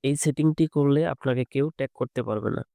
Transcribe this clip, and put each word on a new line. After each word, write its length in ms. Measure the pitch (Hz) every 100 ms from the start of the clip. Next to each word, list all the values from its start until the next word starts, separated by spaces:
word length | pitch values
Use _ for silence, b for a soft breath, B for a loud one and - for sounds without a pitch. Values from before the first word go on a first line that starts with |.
| -
এই 80 | 147
সেটিংটি 420 | 156 135 156 156 156
করলে 260 | 151 143 143 170
আপনাকে 300 | - 135 123 123
কেউ 120 | 135 151 -
ট্যাগ 140 | 135 -
করতে 220 | 123 - 113
পারবে 220 | 107 110
না। 60 | 113 -